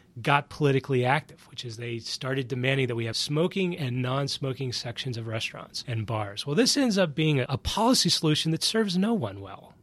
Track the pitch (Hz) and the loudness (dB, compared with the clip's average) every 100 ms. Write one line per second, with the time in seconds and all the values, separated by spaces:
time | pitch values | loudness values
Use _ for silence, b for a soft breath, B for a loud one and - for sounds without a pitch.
0 | b - 113 143 - - 147 135 131 131 | b -4 2 2 2 0 2 4 2 2
1 | 123 147 - - - 131 123 110 120 117 | 2 2 -2 -14 -18 -14 -12 -10 -8 -8
2 | 113 - 131 135 127 127 131 135 127 117 | -8 -8 -4 -4 -2 0 2 2 0 0
3 | 113 113 - 147 175 196 180 175 135 123 | -2 -4 -2 0 0 0 -2 -2 -2 -2
4 | 123 135 139 - 135 127 131 120 123 117 | 0 0 -2 -2 -4 -4 -6 -6 -6 -6
5 | 131 113 113 110 - - - - - 113 | -6 -6 -4 -4 -4 -8 -12 -10 -4 -4
6 | 104 110 101 101 - 151 247 277 262 196 | -2 -2 -4 -6 -2 2 4 4 2 4
7 | 180 139 156 143 123 131 - - 226 247 | 2 2 2 2 2 -2 -2 2 4 4
8 | 180 - 160 151 160 160 - 220 208 175 | 4 2 4 2 2 0 0 2 2 2
9 | 202 233 113 98 98 98 - - | 2 0 -2 -6 -12 -14 -18 -20